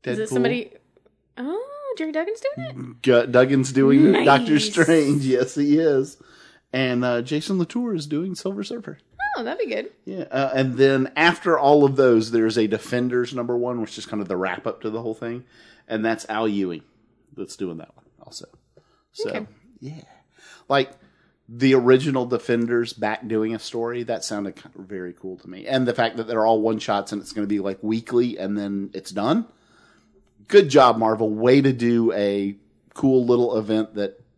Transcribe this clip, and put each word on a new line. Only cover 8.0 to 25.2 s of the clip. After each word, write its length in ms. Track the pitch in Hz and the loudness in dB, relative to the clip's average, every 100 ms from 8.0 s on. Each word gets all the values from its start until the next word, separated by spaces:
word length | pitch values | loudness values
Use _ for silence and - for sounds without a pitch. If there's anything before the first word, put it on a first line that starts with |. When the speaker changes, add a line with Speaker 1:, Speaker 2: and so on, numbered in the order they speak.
| 147 | -6
Speaker 2:
doing 280 | 151 190 | -6 -6
Silver 280 | 175 190 196 | -8 -8 -8
Surfer. 340 | 202 240 - - _ - 831 807 | -10 -12 -12 -18 _ -10 -8 -6
Speaker 1:
Oh, 60 | |
that'd 160 | 240 392 | -8 -8
be 140 | 359 | -6
good. 180 | 214 - _ | -6 -8 _
Speaker 2:
Yeah, 200 | - 190 - | -14 -12 -6
uh, 200 | 131 139 | -4 -2
and 220 | 131 131 | -2 -2
then 360 | 123 135 135 127 | 2 2 4 -2
after 420 | 143 170 170 175 156 | 2 2 2 0 2
all 280 | 143 147 | 6 6
of 100 | 139 | 6
those, 360 | 131 127 117 110 | 4 4 4 2
there's 260 | 117 110 113 | 0 2 0
a 100 | 107 | 0
Defenders 680 | 107 - 123 123 123 120 | -2 -4 -4 -2 -2 -4
number 220 | 127 120 120 | -6 -4 -4
one, 220 | 123 120 | -4 -6
which 160 | 107 - | -8 -12
is 80 | |
kind 160 | - 107 | -10 -10
of 60 | 92 | -6
the 100 | 92 | -4
wrap 300 | 95 90 113 | -4 -4 -8
up 140 | - | -8
to 80 | 110 | -8
the 120 | 110 | -8
whole 120 | 117 | -8
thing, 300 | 110 117 120 - _ _ _ - | -10 -10 -12 -16 _ _ _ -8
and 160 | 110 | -4
that's 220 | 113 110 - | -2 -4 -6
Al 180 | 107 110 | -4 -2
Ewing 340 | 101 92 80 _ _ _ _ _ | -2 -4 -6 _ _ _ _ _
that's 200 | - 90 | -16 -14
doing 220 | - 92 82 | -10 -10 -10
that 180 | - | -18
one 100 | _ _ _ | _ _ _
also. 240 | - - - _ _ _ _ _ _ | -20 -20 -20 _ _ _ _ _ _
So 180 | - 453 | -10 -8
Speaker 1:
Okay. 160 | - 208 _ _ _ | -8 -10 _ _ _
Speaker 2:
yeah, 220 | 135 160 _ _ _ _ - - _ | -16 -16 _ _ _ _ -20 -20 _
like, 220 | 139 135 - _ _ _ _ - | 0 0 -8 _ _ _ _ -20
the 240 | 117 131 | 0 4
original 500 | 131 123 131 147 131 | 4 6 4 4 -2
Defenders 680 | 123 120 - 120 117 120 117 | -2 -4 -2 -2 0 -2 -4
back 340 | - 107 110 107 | -4 -6 -4 -4
doing 280 | 110 110 | -4 -2
a 40 | 110 | -6
story, 440 | - 120 117 120 | -8 -8 -6 -6
that 200 | 117 113 | -6 -8
sounded 320 | - 104 98 | -6 -8 -8
ki-, 140 | - - | -12 -20
very 380 | - 95 98 90 | -20 -14 -12 -12
cool 240 | 85 | -12